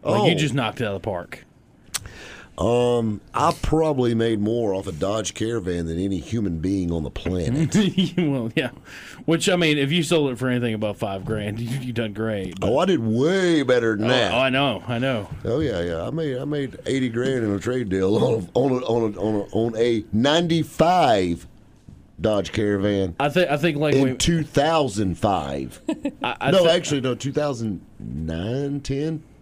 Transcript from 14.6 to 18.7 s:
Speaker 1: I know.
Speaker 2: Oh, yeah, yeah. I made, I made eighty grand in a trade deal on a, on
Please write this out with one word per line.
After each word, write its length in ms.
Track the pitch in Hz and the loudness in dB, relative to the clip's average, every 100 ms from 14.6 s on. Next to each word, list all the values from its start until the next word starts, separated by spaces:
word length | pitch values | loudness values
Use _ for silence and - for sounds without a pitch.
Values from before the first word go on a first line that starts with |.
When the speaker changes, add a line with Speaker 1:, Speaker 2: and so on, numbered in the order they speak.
| 139 98 101 | 0 -2 -4
Speaker 1:
I 120 | 120 | -2
know. 280 | 135 120 98 - | 0 -2 -6 -8
Speaker 2:
Oh, 160 | - 127 | -2 0
yeah, 220 | 151 92 | 0 -2
yeah. 260 | 87 82 101 | -2 -4 -4
I 40 | |
made, 260 | 156 156 127 | -4 -4 -4
I 80 | 139 | -4
made 320 | 147 131 - - | -4 -4 -8 -4
eighty 240 | 131 127 | -2 0
grand 340 | 113 131 131 | 0 0 0
in 80 | 110 | 0
a 80 | 101 | 0
trade 300 | 113 127 110 | -2 -2 0
deal 260 | 95 95 107 | 0 2 4
on 180 | - 113 | 2 0
a, 40 | 87 120 | 0 0
on 140 | 135 | 2